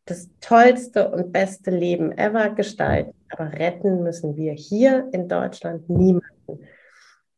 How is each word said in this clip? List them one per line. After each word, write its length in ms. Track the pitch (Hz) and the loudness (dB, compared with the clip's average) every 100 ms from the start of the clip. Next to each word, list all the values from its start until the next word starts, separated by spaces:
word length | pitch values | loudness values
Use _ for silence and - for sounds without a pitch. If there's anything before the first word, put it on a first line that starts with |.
| - | -14
das 240 | 175 - _ | -14 -14 _
tollste 720 | - 233 247 247 - 214 185 | 4 8 8 6 0 0 0
und 220 | 175 180 | -2 -2
beste 380 | 175 190 - - | -2 -2 -4 -4
Leben 420 | 180 175 175 160 - | -2 0 -2 -2 -2
ever 340 | 208 220 208 | -2 0 -2
gestalten. 640 | 214 196 - - 71 - - - | -2 -4 -2 -2 -2 -4 -12 -18
Aber 240 | - 156 | -10 -10
retten 500 | 151 170 175 196 185 | -4 -4 -2 -2 0
müssen 340 | 170 170 156 151 | -2 -4 -8 -6
wir 160 | 156 | -6
hier 560 | 147 - 208 269 262 262 | -8 -6 2 4 2 -2
in 160 | 185 180 | -6 -4
Deutschland 600 | 175 190 - 170 170 165 | -4 -4 -8 -10 -10 -2
niemanden. 680 | 175 185 180 - _ - 156 - _ _ _ _ _ _ | 2 4 2 -2 _ -18 -18 -18 _ _ _ _ _ _